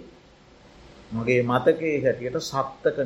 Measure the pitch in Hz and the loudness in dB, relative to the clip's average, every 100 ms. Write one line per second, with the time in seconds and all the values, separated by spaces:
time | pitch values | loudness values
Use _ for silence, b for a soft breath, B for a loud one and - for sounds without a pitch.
0 | - - - - - - - - - - | -6 -20 -20 -20 -20 -20 -20 -20 -20 -20
1 | - 110 117 123 120 123 156 160 160 147 | -10 -4 0 2 4 2 4 2 2 0
2 | 127 120 123 147 - 135 135 - 156 147 | 0 0 -2 -6 -4 -4 -4 -2 -2 0